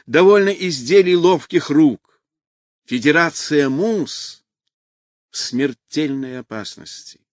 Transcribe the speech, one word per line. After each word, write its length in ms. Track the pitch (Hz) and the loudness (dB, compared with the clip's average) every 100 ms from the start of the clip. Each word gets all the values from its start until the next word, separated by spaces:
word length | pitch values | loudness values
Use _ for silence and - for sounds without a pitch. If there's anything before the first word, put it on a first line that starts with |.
| - | -2
довольно 440 | 143 185 202 196 | 4 6 6 2
изделий 680 | 196 185 139 123 196 180 175 | -2 -4 -6 2 4 4 4
ловких 540 | 175 170 - 170 - | 2 0 0 -4 0
рук. 520 | 147 151 104 _ _ _ _ _ _ _ _ - | 4 4 2 _ _ _ _ _ _ _ _ -8
Федерация 840 | 123 139 160 165 - - 151 139 | -2 2 2 2 -4 -2 0 0
мус 720 | 135 214 214 139 - - - _ _ _ _ _ _ _ _ _ | -2 -2 -4 -6 -10 -16 -18 _ _ _ _ _ _ _ _ _
в 80 | - | -12
смертельной 1000 | - 123 139 120 _ 151 151 135 131 127 | -8 -4 -4 -4 _ -4 -4 -4 -10 -14
опасности, 840 | 110 110 98 - 82 - - - _ | -12 -12 -12 -16 -20 -20 -20 -20 _